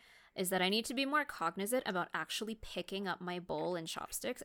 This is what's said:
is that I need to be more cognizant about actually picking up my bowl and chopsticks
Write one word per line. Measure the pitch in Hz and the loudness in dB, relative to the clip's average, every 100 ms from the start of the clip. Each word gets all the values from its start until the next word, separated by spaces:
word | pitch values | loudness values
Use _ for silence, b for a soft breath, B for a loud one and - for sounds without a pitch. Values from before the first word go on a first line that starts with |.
| b b b - | b b b -4
is | 180 | 2
that | 185 | 4
I | 185 | 4
need | 214 226 | 4 2
to | |
be | 254 277 | 0 2
more | 294 | 2
cognizant | 285 - 165 170 208 247 233 | 2 0 0 0 2 2 2
about | 180 170 | 0 0
actually | 170 160 - 214 214 | -2 -2 -4 -4 -6
picking | - - 175 196 196 | -6 -6 -4 -2 -2
up | - | -2
my | 180 175 | -4 -4
bowl | 175 156 165 180 | -2 0 0 0
and | 160 | -2
chopsticks | - - - - 254 | -6 -6 -4 -4 -4